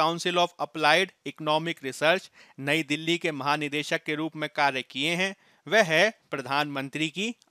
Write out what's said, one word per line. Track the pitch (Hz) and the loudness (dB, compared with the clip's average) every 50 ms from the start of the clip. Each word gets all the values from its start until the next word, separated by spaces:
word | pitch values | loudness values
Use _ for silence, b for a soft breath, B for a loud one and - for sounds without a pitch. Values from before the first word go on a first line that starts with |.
Council | 156 160 170 175 - 180 175 | 0 0 0 -2 -2 0 2
of | 175 175 175 - - | 2 0 0 -2 -6
Applied | 143 - - 160 151 147 156 175 190 185 _ _ - 139 | -8 -6 -4 2 4 4 6 4 4 0 _ _ -14 -12
Economic | - - 156 151 151 156 165 170 160 - 135 | -10 -6 -2 0 0 0 0 -2 -6 -6 -8
Research, | 131 123 - 147 160 180 190 - - b b b b b - | -10 -4 0 2 2 2 2 0 -10 b b b b b -8
नई | 135 143 151 160 | -2 0 0 0
दिल्ली | 156 135 147 156 160 160 170 170 | 0 -2 -4 -2 0 -2 -2 0
के | - 170 | 0 -2
महानिदेशक | 151 135 127 143 147 151 147 143 143 151 143 - 170 160 | -2 -2 0 0 0 0 -2 -4 -4 -4 -4 -2 -4 -4
के | - 156 151 | -2 -4 -4
रूप | 147 160 160 - | -4 -4 -6 -6
में | 156 156 147 - | -6 -8 -4 0
कार्य | - 147 139 131 131 | 2 2 2 2 -2
किए | 123 - - 156 - 165 170 | -6 -6 -6 -4 -2 -2 0
हैं। | 175 185 196 196 b b b b b b 147 | 0 -2 -4 -6 b b b b b b 2
वह | 185 220 202 160 156 160 190 220 | 4 4 4 4 4 4 4 2
प्रधानमंत्री | 220 _ _ - - 139 123 123 139 143 151 147 139 135 135 - - 147 156 160 | 0 _ _ -8 -8 -6 -4 -2 -2 -2 -2 -2 -4 -6 -6 -6 -4 -4 -4 -4
की | - 180 208 233 233 _ _ - | -4 -4 -6 -6 -6 _ _ 0